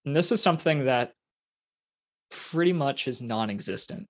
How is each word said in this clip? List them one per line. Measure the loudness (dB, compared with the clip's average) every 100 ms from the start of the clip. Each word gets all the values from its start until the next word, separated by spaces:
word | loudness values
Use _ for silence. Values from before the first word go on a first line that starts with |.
And | -2 2
this | 2
is | 4
something | 4 2 2 2 2
that | 2 0 _ _ _ _ _ _ _ _ _ _ _ _
pretty | -16 -4 2 2
much | 4 0 -2 -4
is | -6
non-existent | -4 -2 -2 -4 -6 -6 -6 -10 -14